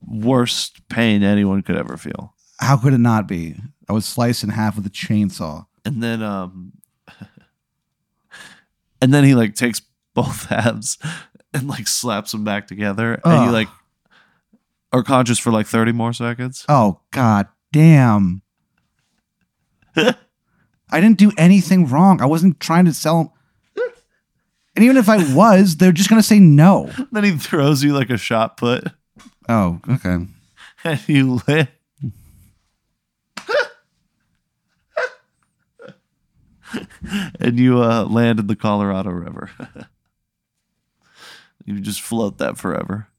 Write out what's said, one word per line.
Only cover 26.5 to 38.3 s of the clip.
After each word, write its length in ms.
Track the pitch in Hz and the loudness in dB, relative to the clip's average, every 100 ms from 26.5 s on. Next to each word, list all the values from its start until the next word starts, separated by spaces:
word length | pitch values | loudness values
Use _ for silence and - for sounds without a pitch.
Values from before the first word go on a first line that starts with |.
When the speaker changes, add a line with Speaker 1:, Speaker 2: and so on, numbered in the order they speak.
| 143 165 185 - - 269 | 8 6 6 0 -10 -6
Speaker 1:
Then 140 | 214 202 | -2 0
he 60 | |
throws 520 | 160 - 170 143 147 | -2 -4 0 0 2
you, 100 | 143 | 0
like, 160 | 143 127 | 0 -2
a 80 | 120 | -4
shot 380 | - 117 113 - | -4 -2 -2 -2
put. 300 | 120 123 - - _ _ - _ - | -2 -2 -6 -14 _ _ -20 _ -4
Speaker 2:
Oh, 320 | 113 92 85 - | -2 0 -4 -6
okay. 360 | 127 92 90 90 _ _ _ - _ 170 | -6 -4 -6 -6 _ _ _ -20 _ -6
Speaker 1:
And 140 | 147 - | -6 0
you 340 | 147 135 123 - | 0 2 -2 -2
land. 200 | 151 139 _ _ _ 139 - _ _ _ _ _ _ _ _ _ _ _ - | -2 -2 _ _ _ -14 -14 _ _ _ _ _ _ _ _ _ _ _ -20
<laughs> 100 | - 508 - - _ _ _ _ _ _ _ _ _ _ _ - 508 - _ _ _ _ _ _ - - _ _ _ _ _ _ - - - _ - 202 175 - | -6 -4 -4 -8 _ _ _ _ _ _ _ _ _ _ _ -10 -10 -12 _ _ _ _ _ _ -20 -20 _ _ _ _ _ _ -16 -14 -14 _ -12 -10 -10 -6
And 200 | 123 120 | -4 0
you, 240 | 127 123 | 2 2
uh, 220 | 117 117 98 | 2 0 -2
land 340 | 113 117 | 0 0